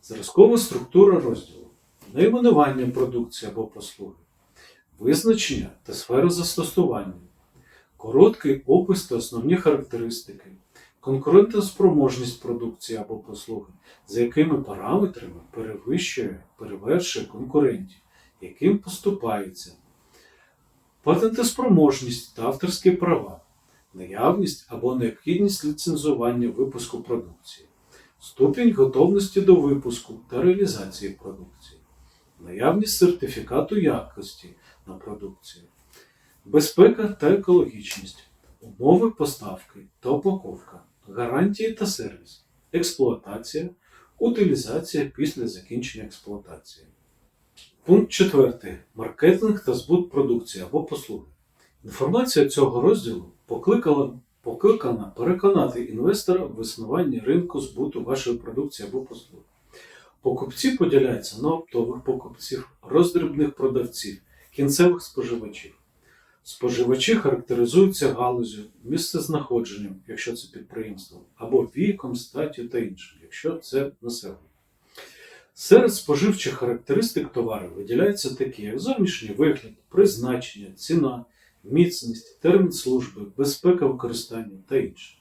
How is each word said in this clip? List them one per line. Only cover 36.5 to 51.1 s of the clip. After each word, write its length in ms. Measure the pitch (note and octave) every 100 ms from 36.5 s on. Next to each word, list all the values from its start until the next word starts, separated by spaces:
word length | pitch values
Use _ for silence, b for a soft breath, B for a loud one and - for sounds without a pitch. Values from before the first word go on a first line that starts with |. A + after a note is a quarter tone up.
| D3 D3 - A3 A#3 G#3
та 240 | - D3+
екологічність. 920 | G3+ G3 F3 - A2 G2 G2+ F#2+ - _ _ _ _
Умови 500 | A#2 G#2+ B2+ F3+ A3+
поставки 680 | - D3 - - F#2+ - - - _
та 100 | B2+
упаковка. 720 | C#3 G3 F#3+ - - - F3 _ _ -
Гарантії 640 | G#2 A#2+ C3+ G3 G#3 A3
та 140 | A3+ G3
сервіс. 580 | - G2+ - _ - _ _ _
Експлуатація. 960 | F3 E3+ - B2+ - - G#2 - D3+ F3 - b b b b
Утилізація 920 | A#3 A#3+ F#3+ C3 B2+ C#3 E3+ D#3 C#3 -
після 320 | D3 - A#2
закінчення 580 | - - A#2 B2+ A2 G#2
експлуатації. 840 | - - G2+ - E2 - - - _ _ _ _ _ _ _ - _
Пункт 280 | - G3 A3+
четвертий. 600 | - F#3 C#3+ A#2+ - F#2+ F2 _ A2
Маркетинг 680 | A2+ - E3 F#3 A3 G#3 -
та 80 |
збут 380 | C#3+ - F3 -
продукції 520 | C#3+ C3 A#2 - -
або 200 | F2+ D3
послуги. 420 | D#3 D3 -